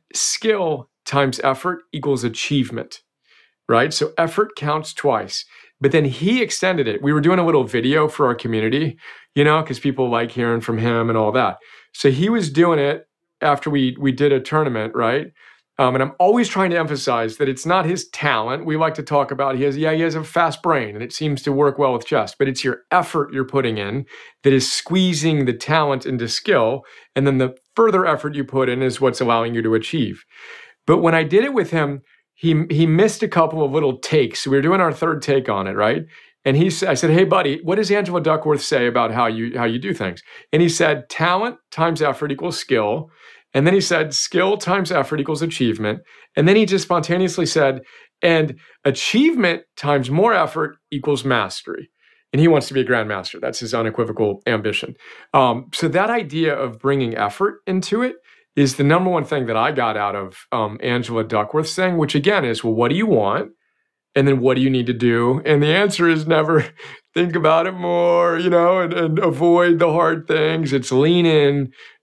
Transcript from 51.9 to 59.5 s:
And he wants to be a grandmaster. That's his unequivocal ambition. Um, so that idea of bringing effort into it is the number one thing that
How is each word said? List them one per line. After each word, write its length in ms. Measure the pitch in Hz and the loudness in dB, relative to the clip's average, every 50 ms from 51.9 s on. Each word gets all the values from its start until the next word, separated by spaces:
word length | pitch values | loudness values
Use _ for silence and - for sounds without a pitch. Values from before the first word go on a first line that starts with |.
| _ _ _ _ _ _ _ _ - | _ _ _ _ _ _ _ _ 0
And 60 | 135 | 4
he 80 | 156 170 | 4 6
wants 200 | 160 143 120 - | 4 4 2 0
to 40 | 139 | -2
be 80 | 135 | -2
a 40 | 123 | 0
grandmaster. 540 | 127 123 117 110 107 104 95 90 - - 87 | 0 0 -2 -2 -2 -6 -8 -8 -10 -12 -10
That's 200 | - - - - | -8 -8 -8 -8
his 160 | 120 107 123 | -8 -6 -4
unequivocal 680 | 117 113 110 107 - 117 110 110 - 113 104 98 98 - 123 | -2 -2 -2 -2 -4 -4 -4 -2 -2 -2 -2 -2 -2 -4 -2
ambition. 480 | 117 107 107 110 101 - - - - - - - - - - _ - | -2 -2 -2 -2 -4 -4 -6 -8 -12 -16 -20 -20 -20 -20 -8 _ 2
Um, 340 | 139 131 127 117 123 131 - - | 2 2 2 2 -2 -6 -10 -6
so 140 | - 170 156 | -4 -2 0
that 200 | 135 180 196 220 | 0 0 0 0
idea 480 | 233 240 202 147 135 160 165 156 147 127 | -2 -4 -4 -4 -4 -2 -2 -2 -2 -2
of 220 | 135 123 113 110 | -4 -6 -8 -4
bringing 360 | - 135 139 139 131 117 113 | -2 0 0 0 0 -2 -4
effort 440 | 110 104 104 - - 190 208 - - _ - | -4 -4 -4 -2 -2 -2 -2 -2 -4 _ -4
into 340 | 190 185 175 - 202 226 | -4 -2 -2 -2 -2 0
it 140 | 247 254 - - _ _ _ _ _ _ _ | 0 -2 -4 -8 _ _ _ _ _ _ _
is 220 | - 143 131 131 - | 0 2 2 2 2
the 60 | 139 | 2
number 260 | 143 156 175 180 185 | 2 4 4 2 2
one 160 | 180 165 139 | 0 0 -2
thing 200 | - 156 143 127 | -2 -4 -4 -2
that 100 | 113 | -2